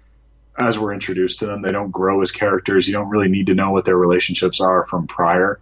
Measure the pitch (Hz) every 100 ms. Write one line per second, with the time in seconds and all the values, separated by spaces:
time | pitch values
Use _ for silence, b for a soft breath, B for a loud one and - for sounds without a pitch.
0 | _ _ _ _ _ - 120 107 107 101
1 | 98 92 92 - 104 101 95 101 101 92
2 | 95 98 92 - 104 95 - 98 92 104
3 | 98 107 98 95 95 95 98 95 92 90
4 | 90 90 - 87 92 - 92 92 85 90
5 | 78 - 87 87 95 104